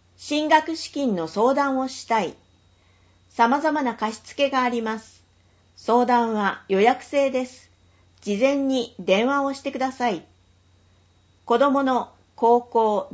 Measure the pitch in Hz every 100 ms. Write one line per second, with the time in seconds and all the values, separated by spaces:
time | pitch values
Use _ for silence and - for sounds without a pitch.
0 | _ _ - 294 302 311 311 320 - 285
1 | 269 185 160 202 240 277 277 262 262 -
2 | - 226 175 - _ _ _ _ _ _
3 | _ _ _ - 233 285 311 302 262 220
4 | 220 220 - - 277 269 247 240 220 220
5 | - - _ _ _ _ _ _ - 233
6 | 247 240 233 214 196 - - 196 220 262
7 | - 285 277 254 254 - _ _ _ _
8 | _ _ - 202 262 277 269 262 233 -
9 | 185 190 240 277 277 269 277 254 262 -
10 | 240 175 - _ _ _ _ _ _ _
11 | _ _ _ _ - 233 277 277 269 254
12 | - _ _ - 233 240 240 233 220 208
13 | -